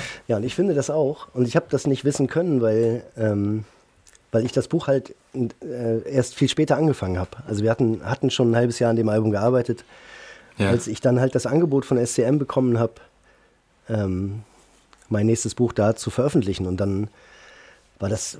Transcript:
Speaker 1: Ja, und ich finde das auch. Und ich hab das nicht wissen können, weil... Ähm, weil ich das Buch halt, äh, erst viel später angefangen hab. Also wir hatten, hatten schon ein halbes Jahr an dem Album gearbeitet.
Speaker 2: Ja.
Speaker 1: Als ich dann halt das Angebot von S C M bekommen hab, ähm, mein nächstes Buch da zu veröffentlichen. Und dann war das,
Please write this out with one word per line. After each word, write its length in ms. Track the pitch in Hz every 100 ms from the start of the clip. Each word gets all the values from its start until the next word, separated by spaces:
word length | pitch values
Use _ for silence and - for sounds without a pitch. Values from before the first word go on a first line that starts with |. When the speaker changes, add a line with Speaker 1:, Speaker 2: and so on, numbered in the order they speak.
| - - -
Speaker 1:
Ja, 100 | 107
und 60 |
ich 120 | 120 -
finde 180 | 196
das 160 | 143 131
auch. 380 | 151 139 156 - 127
Und 120 | 123
ich 80 | 165
hab 140 | -
das 160 | 135 147
nicht 180 | 131
wissen 220 | 143 - 135
können, 360 | 156 180 135
weil... 420 | 113 110 117 117 - -
Ähm, 480 | 110 101 101 107 107 _ _ _ _ - _
weil 120 | 117
ich 100 | 123
das 140 | 143 -
Buch 200 | 170 -
halt, 260 | 135 - - _ 131
äh, 680 | 117 - 160 123 117 113 -
erst 220 | 139 120
viel 160 | - 135
später 280 | - 151 139
angefangen 420 | 156 135 92 90
hab. 240 | 92 - -
Also 140 | 104
wir 80 | 107
hatten, 320 | 113 117 110
hatten 280 | 98 - 135
schon 200 | - 120
ein 40 | 117
halbes 240 | 120 117
Jahr 100 | 117
an 60 | 113
dem 120 | 110
Album 220 | 107 110
gearbeitet. 560 | 101 113 127 120 117 - - - - - - - -
Speaker 2:
Ja. 140 | 98
Speaker 1:
Als 160 | 117 110
ich 120 | 107
dann 200 | 131 123
halt 160 | 131 127
das 100 | 120
Angebot 400 | 147 170 139 131
von 140 | 127
S 160 | 117 -
C 80 |
M 160 | 117 147
bekommen 400 | 135 139 127 117
hab, 220 | 117 - - _ _ _ _ _ _ _ -
ähm, 540 | 110 98 92 98 104 104 _ _ _ _ - -
mein 180 | 107 110
nächstes 260 | 113 110
Buch 200 | - 120
da 220 | - 107 113
zu 140 | -
veröffentlichen. 560 | - 139 151 98 95 92
Und 120 | 90
dann 320 | 101 98 107 _ - - - - - - _ -
war 100 | 98
das, 300 | 110 -